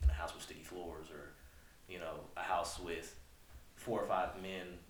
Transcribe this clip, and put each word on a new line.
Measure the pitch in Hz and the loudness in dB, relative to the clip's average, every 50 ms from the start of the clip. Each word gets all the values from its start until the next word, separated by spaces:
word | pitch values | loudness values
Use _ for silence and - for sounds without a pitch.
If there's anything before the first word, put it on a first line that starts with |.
| - | 8
in | - | 8
a | 76 | 8
house | 82 85 82 - | 8 4 -2 -2
with | - - | -4 -8
sticky | - - - - | -8 -10 -10 -10
floors," | - 87 90 85 82 78 78 78 78 | -8 -6 -4 -4 -4 -4 -6 -8 -8
or, | 78 76 76 78 78 - - - - - - - - - - - | -10 -10 -10 -12 -14 -16 -18 -18 -18 -18 -18 -20 -20 -18 -14 -10
you | 92 87 | -6 -4
know, | 82 80 76 73 76 - - | -4 -4 -4 -4 -6 -8 -6
a | 85 87 | -2 0
house | - 92 85 85 - - 92 | 4 4 4 4 2 -2 -4
with | 90 85 82 80 78 - - - - - - - - - - - - - - | -2 -2 -2 -2 -4 -6 -10 -14 -16 -18 -18 -20 -18 -16 -16 -16 -16 -16 -16
four | - - 123 113 107 | -8 -2 0 2 2
or | 104 | 4
five | 101 98 92 87 87 95 95 | 4 4 4 4 4 0 -4
men, | 95 95 95 92 90 90 90 - - - | -4 -4 -4 -4 -4 -6 -8 -12 -12 -10